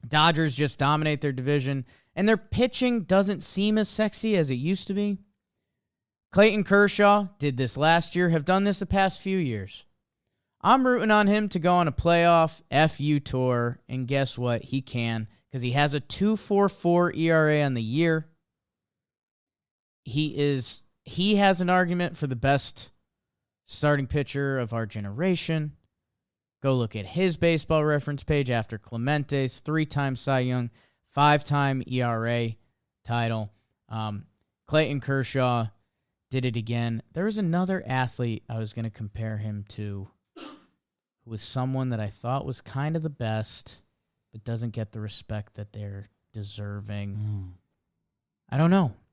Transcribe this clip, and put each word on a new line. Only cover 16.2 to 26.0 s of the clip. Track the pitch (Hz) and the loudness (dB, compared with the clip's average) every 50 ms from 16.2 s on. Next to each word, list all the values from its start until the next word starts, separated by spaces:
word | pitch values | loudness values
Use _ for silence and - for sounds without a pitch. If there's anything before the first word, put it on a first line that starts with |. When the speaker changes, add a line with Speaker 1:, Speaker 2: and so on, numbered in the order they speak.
| 190 208 220 | 0 2 0
Speaker 1:
four | 208 - - 208 196 202 196 | 0 -2 0 2 2 2 2
four | - - - 170 170 175 175 170 - | 0 0 0 2 4 4 4 2 0
E | 131 160 165 | 0 2 4
R | 165 160 156 151 | 4 4 4 4
A | 151 151 147 | 4 4 2
on | 139 131 | 2 0
the | 120 113 | -2 -2
year. | 110 120 147 165 165 160 160 156 - _ _ _ _ _ _ _ _ _ _ _ _ _ _ _ _ _ _ _ _ _ _ _ _ _ _ _ _ _ _ _ _ _ _ _ | -2 0 2 2 2 2 0 -2 -8 _ _ _ _ _ _ _ _ _ _ _ _ _ _ _ _ _ _ _ _ _ _ _ _ _ _ _ _ _ _ _ _ _ _ _
He | - 110 143 156 151 - - | -6 -2 -2 -2 -2 -2 -2
is, | 143 143 143 131 117 - - - _ _ _ _ _ | 0 0 0 -2 -4 -8 -12 -14 _ _ _ _ _
he | - - - 180 202 214 | -12 -4 0 2 4 4
has | 202 202 196 190 170 | 6 6 6 4 4
an | 185 175 | 2 2
argument | 180 185 185 170 175 180 175 175 - - | 4 2 4 2 0 -2 -2 -2 -4 -6
for | - 139 | -4 -4
the | 127 | -4
best | 117 - 135 139 135 - - - - - - _ _ _ _ _ _ _ _ _ _ _ _ _ _ _ | -2 2 2 2 2 0 -4 -10 -14 -18 -20 _ _ _ _ _ _ _ _ _ _ _ _ _ _ _
starting | _ - - - 147 147 143 139 123 | _ -10 -2 0 2 2 2 0 -2
pitcher | - 151 139 - - 143 139 139 135 131 | -2 -2 -2 -2 -4 -4 -2 -2 -2 -2
of | 120 110 113 | -2 -4 -4
our | 117 113 | -6 -6
generation. | 104 - 110 101 101 101 120 170 190 185 165 - - 160 160 151 151 - _ _ _ _ _ | -6 -6 -8 -8 -8 -6 -2 0 0 0 0 -2 -2 -2 -2 -2 -6 -8 _ _ _ _ _